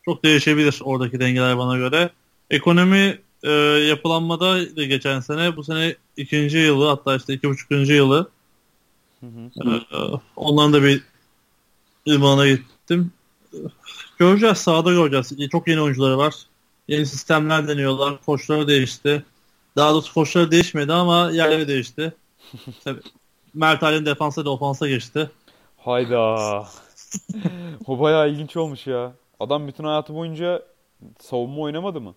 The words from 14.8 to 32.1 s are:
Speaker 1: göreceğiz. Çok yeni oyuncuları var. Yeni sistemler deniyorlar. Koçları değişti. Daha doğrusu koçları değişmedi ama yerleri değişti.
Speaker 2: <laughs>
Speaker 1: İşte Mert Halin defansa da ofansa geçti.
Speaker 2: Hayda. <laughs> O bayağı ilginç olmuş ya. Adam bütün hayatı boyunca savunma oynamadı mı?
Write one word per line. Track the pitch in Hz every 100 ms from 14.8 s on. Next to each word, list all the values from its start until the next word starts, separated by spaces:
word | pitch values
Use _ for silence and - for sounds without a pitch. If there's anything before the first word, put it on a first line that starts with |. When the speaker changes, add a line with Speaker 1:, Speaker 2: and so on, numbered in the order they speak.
| 170
Speaker 1:
göreceğiz. | 175 156 135 123 139 139
Çok | 170 165
yeni | 160
oyuncuları | 151 131 135 131
var. | 151 - - _ _ _ -
Yeni | 151 143
sistemler | 135 - 160 156 160 147
deniyorlar. | 147 139 135 139 139 -
Koçları | 143 - 151 147
değişti. | 143 127 - 143 147 - _ _ _ _ -
Daha | 151
doğrusu | 156 147
koçları | 165 147 175 165
değişmedi | 165 170 151 143
ama | 170 175 170 175
yerleri | 165 160 156 147
değişti. | 139 120 - 160 - _ _
Speaker 2:
<laughs> | - 117 - 117
Speaker 1:
İşte | 143 135 - _ _ _ _
Mert | 151 156 147
Halin | 160 156 151
defansa | 143 151 143
da | 147
ofansa | 131 139 131 147
geçti. | 127 - 147 147 _ _ _ _ _
Speaker 2:
Hayda. | - 123 120 120 110 110 107 104 101
<laughs> | - _ _ - - - 220 180 175 175 131 214
O | 127
bayağı | 151 156 151
ilginç | 147 151 170
olmuş | 160 135 135
ya. | 123 123 127 _ _
Adam | 113 147 143
bütün | 135
hayatı | 151 151 151
boyunca | 156 165 156 175 175 - _ _ _ - _
savunma | - 127 123 147
oynamadı | 151 156 196 165
mı? | 104